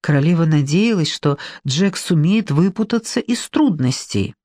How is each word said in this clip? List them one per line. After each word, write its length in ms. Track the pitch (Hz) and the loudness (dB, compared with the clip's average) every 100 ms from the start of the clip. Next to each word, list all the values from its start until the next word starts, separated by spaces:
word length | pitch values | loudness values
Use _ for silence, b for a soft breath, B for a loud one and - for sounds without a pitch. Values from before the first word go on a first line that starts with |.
Королева 420 | - 151 147 170 | 0 2 2 2
надеялась, 680 | 165 151 139 160 226 208 151 | 2 2 2 2 2 0 -2
что 260 | - 147 143 B B - | -2 -2 -2 B B -6
Джек 300 | 135 196 - | 0 0 -2
сумеет 560 | - 170 151 214 - | -2 2 4 2 2
выпутаться 680 | 143 190 185 220 233 226 - | 2 2 0 -2 -2 -2 -6
из 300 | - - - | -2 -6 -2
трудностей. 880 | 320 294 156 127 - - 104 98 - | 0 2 2 -2 -2 -6 -4 -4 -8